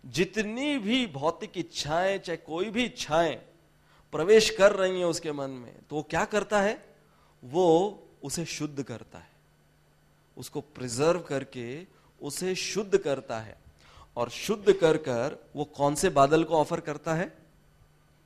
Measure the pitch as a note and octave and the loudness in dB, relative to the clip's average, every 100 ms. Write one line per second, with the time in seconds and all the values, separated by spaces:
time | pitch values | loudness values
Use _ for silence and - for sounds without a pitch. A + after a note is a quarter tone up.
0 | C3+ A#2+ F#3+ G#3+ G#3 A3+ D4 C#4 G3+ C4 | -10 -2 -2 -2 -4 -4 -2 -2 0 0
1 | A#3 C3+ D3+ E3 G#3+ F#3 D#3+ - C#3+ E3 | -2 -2 -4 -4 -8 -8 -8 -8 -2 0
2 | F#3+ G3 F#3 E3 - D#3+ G#3 G#3 A#3 - | 0 -2 -4 -8 -8 -4 -4 -2 -4 -4
3 | - D#3 E3 A#2+ - _ _ _ _ _ | -2 2 2 -2 -10 _ _ _ _ _
4 | _ D3 E3+ A3 G#3+ - G3 G3 F#3 F#3 | _ -4 6 8 6 6 4 6 0 0
5 | F3 D3+ D#3+ D3 C3+ C3 A#2 - - D3 | -2 -2 -6 -6 -8 -10 -16 -20 -8 -8
6 | C#3+ E3 G#3 G#3 F#3+ G#3 G3 A#3+ - _ | -4 -4 -2 -2 0 0 0 -2 -10 _
7 | _ _ _ _ B2 D#3 F3+ E3 G3+ G3 | _ _ _ _ -6 2 6 6 4 -4
8 | - _ C#3 E3+ E3 - D3+ C#3 C3 A2+ | -16 _ -8 -6 -6 -6 -6 -6 -8 -10
9 | G#2+ F2 - _ _ _ _ _ _ _ | -14 -20 -20 _ _ _ _ _ _ _
10 | _ _ _ - B2+ D3 - - B2+ A#2 | _ _ _ -18 -12 -12 -12 -12 -8 0
11 | D#3 F3 - C#3 C3 B2+ A#2 C#3+ F#3 _ | 2 2 -2 -6 -6 -10 -10 -12 -14 _
12 | _ _ C#3+ - F#3 F#3 - F3+ G3+ G3 | _ _ -10 -6 -4 -4 -4 -4 0 2
13 | D#3 C3+ - A2+ A2 - - _ - - | 2 -2 -4 -10 -10 -18 -20 _ -20 -20
14 | - - A#2+ - - G#3+ G3+ F#3+ D#3+ D#3 | -14 -6 -4 -4 -4 2 4 6 6 4
15 | D3 A#2+ C3+ - - C#3+ D3 - C#3+ D3+ | 0 -2 -4 -6 -12 -8 -8 0 0 2
16 | F#3+ D3 C#3 D#3+ D#3 D#3+ C#3+ E3 D#3+ D3 | 2 4 6 6 4 2 0 -2 -6 -8
17 | E3 D#3+ F#3+ - _ _ _ _ _ _ | -4 -2 -4 -8 _ _ _ _ _ _
18 | _ _ | _ _